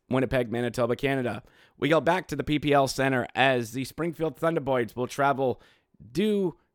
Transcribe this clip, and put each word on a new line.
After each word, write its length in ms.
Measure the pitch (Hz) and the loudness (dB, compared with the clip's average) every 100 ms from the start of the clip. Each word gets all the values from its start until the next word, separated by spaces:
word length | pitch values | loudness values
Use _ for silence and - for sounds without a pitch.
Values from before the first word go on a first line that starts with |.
| - | -2
Winnipeg, 420 | 131 127 135 117 | 0 2 0 0
Manitoba, 460 | 117 120 113 117 120 | -2 -2 0 -2 0
Canada. 460 | 139 135 123 107 - _ _ - | -2 -2 -2 -6 -12 _ _ -4
We 140 | 143 | 2
go 100 | 160 | 2
back 260 | 135 180 - | 4 0 -2
to 80 | 147 | -6
the 80 | |
P 140 | 139 151 | -2 -2
P 140 | 147 | 2
L 160 | 143 135 | 4 4
Center 380 | - 135 131 117 | 2 0 0 -2
as 380 | - 135 127 113 | 2 2 2 -2
the 120 | 131 | -6
Springfield 540 | 127 - 165 151 160 131 | -8 -6 -6 -4 -4 -2
Thunderboys 580 | 165 165 131 131 113 - | -2 -2 0 0 -2 -4
will 100 | 123 | -6
travel 540 | - 139 131 135 113 - _ _ - 104 | 0 0 2 0 -2 -8 _ _ -20 -10
due 440 | 123 214 202 185 - _ | -2 0 0 -2 -4 _